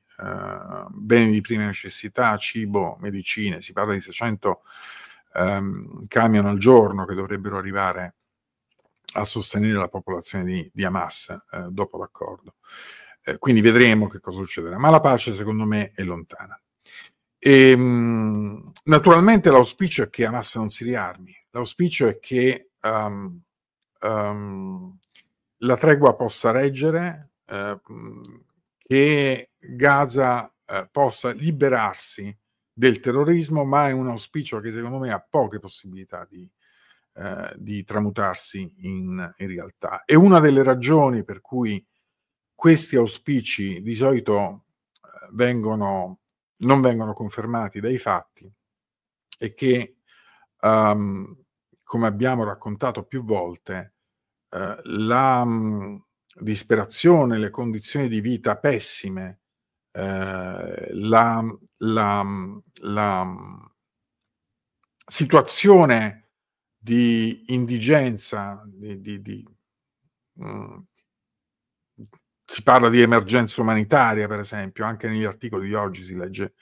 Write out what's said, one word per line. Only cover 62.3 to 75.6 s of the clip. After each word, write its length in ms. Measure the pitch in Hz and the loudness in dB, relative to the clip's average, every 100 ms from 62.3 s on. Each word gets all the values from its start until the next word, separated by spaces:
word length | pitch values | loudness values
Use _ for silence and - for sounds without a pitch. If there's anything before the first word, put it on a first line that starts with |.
| 98 95 104 _ _ | -6 -10 -14 _ _
la, 420 | - 104 104 95 | -8 -2 -2 -2
mm, 420 | 92 92 95 95 - _ _ _ _ _ _ _ _ _ _ _ _ _ - | -4 -10 -16 -20 -20 _ _ _ _ _ _ _ _ _ _ _ _ _ -8
situazione 1200 | - 139 156 - - 196 190 151 117 107 107 _ _ _ _ _ _ | -4 4 6 6 4 8 10 8 4 0 -8 _ _ _ _ _ _
di 640 | 107 120 120 117 113 113 - | -2 2 2 2 -2 -4 -6
indigenza, 1160 | 127 120 123 113 151 131 107 - 107 101 101 104 | -4 -4 -4 2 2 2 -4 -8 -10 -10 -14 -20
di, 360 | 95 107 98 | -18 -16 -14
di, 200 | 101 101 | -14 -14
di, 260 | 101 104 - _ _ _ _ _ _ _ _ - | -14 -16 -18 _ _ _ _ _ _ _ _ -18
mm, 360 | - - 104 - 185 _ _ _ _ _ _ _ _ _ _ - 107 _ _ _ - | -16 -14 -16 -20 -20 _ _ _ _ _ _ _ _ _ _ -20 -20 _ _ _ -16
si 180 | - | -4
parla 260 | 107 123 120 | 4 4 6
di 120 | 120 | 6
emergenza 600 | 117 117 98 123 110 - | 6 4 2 0 -2 -4
umanitaria, 640 | 113 110 107 - 117 107 104 | -2 -2 0 2 2 0 -4
per 120 | 107 | -8
esempio, 460 | 101 107 95 - 110 | -10 -10 -12 -8 -8
anche 220 | 110 113 | -6 -6
negli 160 | 110 | -4
articoli 440 | 107 - 117 101 | -4 -6 -10 -8